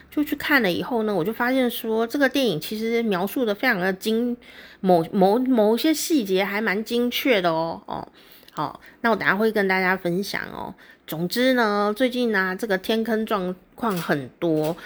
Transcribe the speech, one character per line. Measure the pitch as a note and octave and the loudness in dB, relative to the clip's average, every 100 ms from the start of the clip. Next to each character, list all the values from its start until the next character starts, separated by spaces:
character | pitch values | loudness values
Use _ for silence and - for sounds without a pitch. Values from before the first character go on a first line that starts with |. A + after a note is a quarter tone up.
| - | -8
就 | - | -4
去 | D4 | -4
看 | D4 - C#4+ | -4 0 2
了 | G3+ | 2
以 | E3+ | 0
后 | F3+ A#3+ | -2 -2
呢， | G#3+ | -2
我 | G3 | -2
就 | E3+ | -2
发 | A3+ B3 | -2 0
现 | C4 B3 | 0 0
说， | - A3+ A3 A3+ | -2 -4 -2 -2
这 | D4 | 0
个 | C4+ | 0
电 | C#4 B3 | 2 0
影 | E3+ | -2
其 | - G#3+ | -4 -6
实 | A3+ A#3 | -2 0
描 | A#3 F#3 G3 | 0 0 -2
述 | C#4+ | -2
的 | A3+ | -2
非 | G3+ C4 | 0 0
常 | G3+ | 0
的 | F#3+ | -2
精， | F#3+ A3 A3 B3 A#3+ - - - - | -2 -2 0 0 -4 -10 -20 -20 -2
某， | F#3+ F3 D#3+ | 4 4 4
某， | G#3 F#3 A3+ | 4 4 4
某 | C4 B3 G#3 A3+ | 4 4 4 4
些 | D#4+ | 2
细 | D4+ - D#4 | 0 2 0
节 | F#3+ F#3 | 2 0
还 | G3 G3+ | 0 -2
蛮 | A3 F#3+ | -2 -2
精 | A3 A#3+ B3 | -2 0 0
确 | - C#4+ G#3+ | 0 2 2
的 | F3+ | 2
哦， | D#3+ E3 F#3+ | 0 -2 -6
哦。 | - - - - - - - | -8 -10 -10 -18 -20 -20 -14
好， | - D3 - - - | -8 -6 -8 -20 -4
那 | A#3 | 0
我 | G#3 | 2
等 | D3 | 2
下 | F#3+ | 2
会 | A3+ | 2
跟 | A3 G3 | 2 0
大 | F#3 | 2
家 | F#3 | 2
分 | F#3 F3 F3 | 0 -2 -2
享 | G3 - - | -4 -6 -8
哦。 | - - - - - - | -10 -12 -14 -20 -20 -10
总 | D#3+ F3 | -6 -4
之 | A#3+ B3+ | 0 2
呢， | B3+ A3 G#3 G#3 | 4 2 2 0
最 | G#3+ B3+ | 0 0
近 | B3 A#3+ | 0 0
啊， | G3+ F#3+ | 0 0
这 | F#3 A3 | -4 -2
个 | F#3 | -2
天 | - A3+ | 0 -2
坑 | A3+ A3 A3 | 0 -2 0
状 | G#3+ F3+ F#3 _ | -2 -2 -6 _
况 | - A#3 F3+ | -6 -4 -2
很 | - D3+ B2+ - | -2 -2 -4 -4
多。 | E3+ D#3 D3+ E3+ | -2 0 0 -4